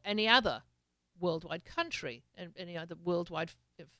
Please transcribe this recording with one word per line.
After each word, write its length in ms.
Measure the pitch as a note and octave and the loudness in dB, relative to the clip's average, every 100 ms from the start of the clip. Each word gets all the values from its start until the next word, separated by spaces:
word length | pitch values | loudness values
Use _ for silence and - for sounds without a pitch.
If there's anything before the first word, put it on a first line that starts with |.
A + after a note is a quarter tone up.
| G3+ | -2
any 220 | G#3+ A3 | 2 6
other 340 | A#3+ A3 A2+ - _ _ _ _ F3 | 6 6 -2 -8 _ _ _ _ -4
worldwide 460 | F3 E3 E3 E3 - | 0 0 -4 -8 -6
country, 580 | - E4+ - C#3+ A#2 _ - | -4 -4 -4 -6 -10 _ -16
and 180 | F3 - | -14 -12
any 220 | F3 E3+ | -10 -8
other 180 | E3+ E3+ | -10 -6
worldwide 480 | F3 F3 F3 D#3+ E3 - _ - | 0 0 0 -4 -4 -8 _ -20
f-, 100 | E3 | -20